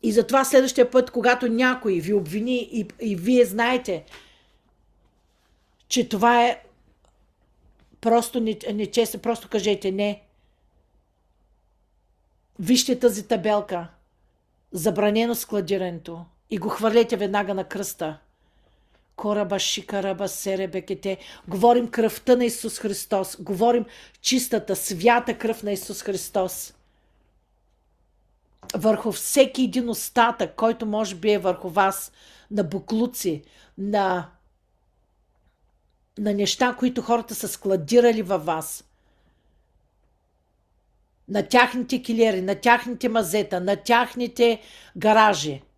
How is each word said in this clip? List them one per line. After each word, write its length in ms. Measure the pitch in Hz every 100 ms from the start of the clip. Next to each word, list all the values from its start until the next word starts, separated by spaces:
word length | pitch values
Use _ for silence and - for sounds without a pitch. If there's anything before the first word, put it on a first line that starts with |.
И 100 | 233
затова 320 | 214 214 269
следващия 460 | 269 269 262 262 247
път, 200 | 254 254
когато 380 | 247 233 247 247
някой 460 | 226 254 254 226
ви 180 | 180 160
обвини 560 | 208 156 196 233 247 220
и, 160 | 226 202 -
и 160 | 226 185
вие 280 | 185 254
знаете, 600 | 220 202 233 254 247 170 - - - _ _ _ _ _ _ _ _ _ _ _ _ _ _ _ _
че 200 | 254 247
това 360 | 208 233 240
е 180 | 240 - - _ _ _ _ _ _ _ _ _ _ _ _ _
просто 400 | 233 233 233 247
не-, 320 | 220 214 -
нечестно, 460 | 208 208 - 226 208
просто 280 | 233 233 -
кажете: 440 | 220 190 196 196
„Не.“ 300 | 190 208 202 _ _ _ _ _ _ _ _ _ _ _ _ _ _ _ _ _ _ _ _ _ _ _ -
Вижте 400 | 180 247 - 247
тази 300 | 240 202 -
табелка. 600 | 220 214 208 208 180 170 _ _ _ _ _ _ _ _
Забранено 600 | 180 185 190 208 214 233
складирането. 920 | 233 - 208 180 196 180 170 170 170 175 _ _
И 80 | 208
го 100 | 208
хвърлете 480 | - 220 226 226 214
веднага 380 | 202 202 196
на 100 | 190
кръста. 540 | 190 196 190 - 156 151 _ _ _ _ _ _ _ _ _ -
Кораба, 420 | 208 208 196 196
шикараба, 680 | - - - 202 196 185 196
серебекете. 920 | - 196 185 190 185 - 180 196 190 - - -
Говорим 420 | 180 233 247 240
кръвта 460 | 233 220 - - 247
на 80 |
Исус 340 | 240 240 226 -
Христос. 580 | 214 202 - 202 185 -
Говорим 440 | 180 185 233 240 - - - _
чистата, 560 | - 254 247 220 208 185
свята 640 | - 185 214 240 240 -
кръв 240 | 226 226
на 100 | 208
Исус 300 | 196 - 202
Христос. 720 | - 190 - 202 185 - - _ _ _ _ _ _ _ _ _ _ _ _ _ _ _ _ _ _ _ -
Върху 380 | 208 214 214 226
всеки 500 | - - 285 269 -
един 260 | 247 240 240
остатък, 680 | 220 - - 233 - -
който 320 | - 226 233 220
може 280 | 208 214
би 180 | 180 208
е 60 | 208
върху 300 | 185 180 185
вас, 440 | 170 196 190 - _ - - _
на 140 | 208
буклуци, 800 | 170 185 - 220 247 - 185 147 - _ _ -
на, 520 | 196 208 190 180 170 _ _ _ _ _ _ _ _ _ _ _ _ _ _ _ _ _ _ -
на 160 | 208
неща, 420 | 202 196 - 247 247
които 240 | 247 247
хората 320 | - 233 -
са 140 | 208 214
складирали 720 | - 196 190 147 240 240 220
във 240 | 185 190 156
вас. 380 | 160 156 - _ _ _ _ _ _ _ _ _ _ _ _ _ _ _ _ _ _ _ _ _ _ _ _ -
На 200 | 202 202
тяхните 540 | 247 247 247 247 254
килери, 400 | 254 226 220 190
на 120 | 185
тяхните 540 | 196 240 233 233 240 247
мазета, 520 | 226 180 202 208 185
на 160 | 180 202
тяхните 840 | - 240 240 247 240 240 233 226 - - - -
гаражи. 680 | 214 214 214 175 151 135 _